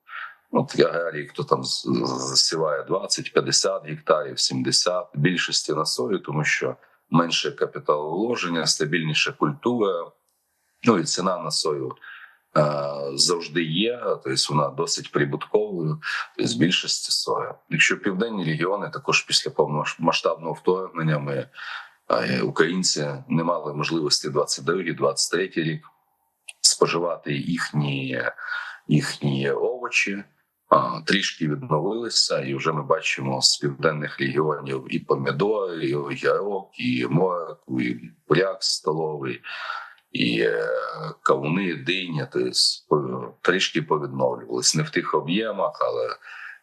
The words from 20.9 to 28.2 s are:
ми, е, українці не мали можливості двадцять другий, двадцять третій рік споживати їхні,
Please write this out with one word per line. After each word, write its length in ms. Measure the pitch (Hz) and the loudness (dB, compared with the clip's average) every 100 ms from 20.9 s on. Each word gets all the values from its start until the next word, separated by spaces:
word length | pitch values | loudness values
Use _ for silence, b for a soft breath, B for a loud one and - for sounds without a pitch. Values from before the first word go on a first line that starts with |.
| 85 80 73 | -2 0 0
ми, 300 | 71 67 64 B B B B B - | 0 -4 -6 B B B B B -2
е, 320 | - - 65 | 0 2 0
українці 640 | 76 71 82 92 90 78 73 69 - | 0 2 2 2 0 0 -2 -6 -2
не 160 | 82 | 0
мали 300 | 82 82 76 | 2 0 -2
можливості 540 | 73 73 82 73 - 78 | -4 -2 0 2 0 0
двадцять 340 | 71 71 - | 0 0 -2
другий, 280 | - 92 85 | -2 -2 -2
двадцять 380 | 69 69 69 - | 0 0 0 0
третій 320 | 85 95 - | 0 0 0
рік 240 | 78 78 - _ _ _ _ _ - - | -2 -2 -6 _ _ _ _ _ -20 0
споживати 760 | - - 85 85 85 78 - | 2 4 4 4 -2 -2 -4
їхні, 880 | 71 78 82 - 76 71 69 131 - | -4 -2 -2 -2 0 0 -2 -4 -4